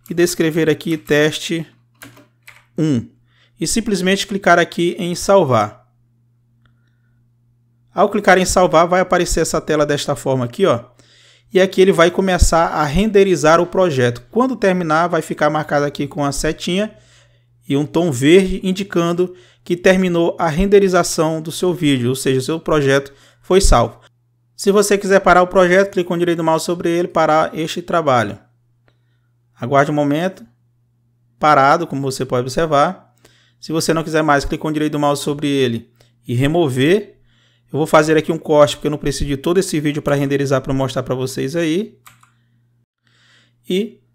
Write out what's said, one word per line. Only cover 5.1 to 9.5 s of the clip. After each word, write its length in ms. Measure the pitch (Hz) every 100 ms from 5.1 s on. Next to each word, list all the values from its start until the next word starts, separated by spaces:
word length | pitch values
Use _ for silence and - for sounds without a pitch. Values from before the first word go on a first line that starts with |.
salvar. 760 | 175 - 196 147 117 104 - _ _ _ _ _ _ _ _ _ _ _ _ _ _ _ _ _ _ _ _ _
Ao 160 | - 208
clicar 300 | 214 202 185
em 60 | 185
salvar, 420 | 196 180 160 170
vai 120 | 180
aparecer 420 | 185 175 170 -
essa 200 | 160